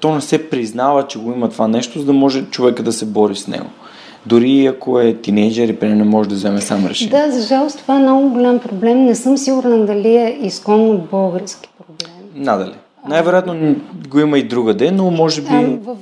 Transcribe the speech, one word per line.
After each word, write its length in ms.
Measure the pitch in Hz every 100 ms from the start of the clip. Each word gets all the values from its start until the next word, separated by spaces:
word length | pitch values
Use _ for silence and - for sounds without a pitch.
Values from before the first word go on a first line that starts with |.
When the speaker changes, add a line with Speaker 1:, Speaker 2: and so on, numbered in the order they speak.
Speaker 1:
то 140 | 156
не 60 | 151
се 300 | 139 - 156
признава, 560 | 135 110 113 131 143 139
че 120 | -
го 140 | 113
има 160 | 123 117
това 200 | - 110
нещо, 300 | 113 120 160
за 60 |
да 80 | 139
може 320 | 139 139 135 127
човека 320 | - 123 120
да 100 | 113
се 140 | 113 110
бори 300 | 104 104 98
с 120 | -
него. 180 | - - - - - - - -
Дори 400 | 117 127 139 135
ако 340 | 131 - 127
е 140 | 117
тинейджер 540 | 113 - 101 107 113 117
и 80 | 107
примерно 280 | 107 107
не 60 | 104
може 180 | 107 101
да 60 |
вземе 260 | 101 101 101
сам 260 | 98 104 95
решение. 240 | - 214
Speaker 2:
Да, 200 | 277 302
за 140 | 254 220
жалост 320 | 269 294 294
това 180 | - 277
е 20 |
много 320 | 269 269 277
голям 280 | 240 247 247
проблем. 460 | 240 196 226 247
Не 100 | 262
съм 240 | 226 262 269
сигурна 480 | 269 262 247 233 208
дали 300 | 208 214 233
е 220 | 233 285
изконно 560 | 214 - - 214 220 208 160
български 580 | 196 190 180 196 - - -
проблем. 640 | 180 160 - 175 202 156
Speaker 1:
Надали. 300 | 135 104 95 85 _ _
Speaker 2:
А. 60 | -
Speaker 1:
Най-вероятно 460 | 156 170 185 180
н-, 200 | 165 156 135 - - 135
го 120 | 143
има 180 | 151 143
и 100 | 117
другаде, 420 | 120 113 101 139
но 200 | 196 185
може 300 | 165 160 151
би 60 | 143
Speaker 2:
Ам, 280 | 139 - 123
в, 140 | - 240